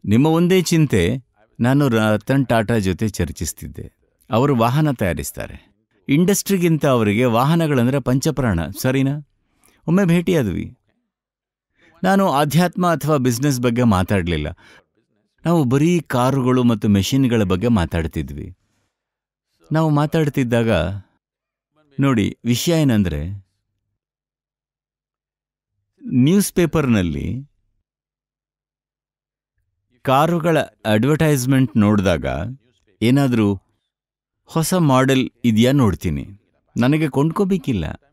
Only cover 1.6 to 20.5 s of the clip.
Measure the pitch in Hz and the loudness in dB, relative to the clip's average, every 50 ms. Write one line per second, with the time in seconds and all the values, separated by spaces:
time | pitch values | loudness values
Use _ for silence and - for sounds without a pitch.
1.6 | 113 123 135 143 147 135 113 110 110 107 107 104 - - 135 139 135 - 120 113 | 0 0 2 2 2 2 2 2 2 2 0 -2 -2 -2 0 0 0 0 0 0
2.6 | 110 101 120 110 98 95 90 82 113 110 - - 90 76 76 - 87 78 - - | 0 0 -2 0 0 -2 -2 -2 -4 -6 -2 -4 -6 -6 -4 -10 -10 -10 -10 -12
3.6 | - 71 69 - - - _ _ _ _ _ _ _ _ - 113 131 143 143 120 | -16 -16 -14 -14 -16 -18 _ _ _ _ _ _ _ _ -2 0 0 0 2 2
4.6 | 113 117 123 151 156 151 139 - 110 90 82 73 69 - - - 52 - - - | 0 0 2 0 0 0 -2 -2 -2 -4 -4 -4 -6 -10 -10 -12 -14 -14 -14 -20
5.6 | _ _ _ _ _ _ _ _ _ - 135 147 185 180 202 - - - 196 190 | _ _ _ _ _ _ _ _ _ -2 2 2 2 2 0 -2 -2 -4 -2 0
6.6 | 170 175 165 147 - 147 131 120 110 104 101 107 127 127 110 113 127 143 165 170 | 0 0 0 0 0 0 2 2 2 0 2 2 0 0 2 2 2 2 0 0
7.6 | 165 151 147 127 117 123 131 143 127 131 123 135 - 160 143 151 135 117 95 85 | 0 0 0 0 0 0 0 -2 -2 -2 -2 0 0 -2 -2 -2 -2 -2 -2 -2
8.6 | 82 - 98 - - 127 131 135 135 135 143 151 147 _ _ _ _ _ _ _ | -4 -6 -10 -6 -4 -2 -2 0 -2 -2 -4 -6 -10 _ _ _ _ _ _ _
9.6 | _ _ _ _ _ - 165 190 202 170 170 180 175 190 180 160 127 101 85 85 | _ _ _ _ _ -2 0 0 2 2 2 0 0 0 0 0 0 -2 -4 -6
10.6 | 85 - - _ _ _ _ _ _ _ _ _ _ _ _ _ _ _ _ _ | -8 -10 -12 _ _ _ _ _ _ _ _ _ _ _ _ _ _ _ _ _
11.6 | _ _ _ _ _ _ _ _ - 185 196 196 196 185 135 139 151 151 135 160 | _ _ _ _ _ _ _ _ -2 0 2 2 2 2 2 0 0 2 2 2
12.6 | 180 175 - - 180 175 165 - - 147 156 147 123 127 120 113 135 147 139 123 | 2 2 0 -2 0 0 0 0 0 0 0 0 2 0 -2 0 -2 -2 -2 0
13.6 | 123 123 117 120 123 120 104 92 95 - 107 98 85 85 85 78 73 76 78 _ | 0 -2 0 2 2 2 2 2 0 0 0 -2 0 -2 -4 -4 -4 -6 -10 _
14.6 | - - - - _ _ _ _ _ _ _ _ _ _ _ _ _ 165 170 170 | -20 -20 -20 -20 _ _ _ _ _ _ _ _ _ _ _ _ _ 0 2 2
15.6 | 147 120 120 139 147 170 175 170 151 _ - 123 123 131 135 139 123 127 127 127 | 2 2 2 2 2 2 2 0 -2 _ -2 0 0 2 0 0 0 0 0 2
16.6 | 123 120 117 104 - 110 101 98 95 - - 135 135 123 117 113 104 92 92 90 | 2 2 0 2 0 2 2 2 2 0 0 0 0 2 2 0 0 0 -2 -2
17.6 | 101 120 120 104 85 78 - 85 80 80 - 82 76 67 71 71 - - 90 _ | 0 0 0 0 0 -2 -2 -4 -4 -4 -6 -8 -8 -8 -10 -14 -14 -16 -18 _
18.6 | _ _ _ _ _ _ _ _ _ _ _ _ _ _ _ _ _ _ _ _ | _ _ _ _ _ _ _ _ _ _ _ _ _ _ _ _ _ _ _ _
19.6 | _ _ 151 156 160 160 151 143 147 151 - 165 156 147 - - 135 117 | _ _ -2 0 0 2 2 0 0 0 0 -2 -2 0 -2 -2 -2 0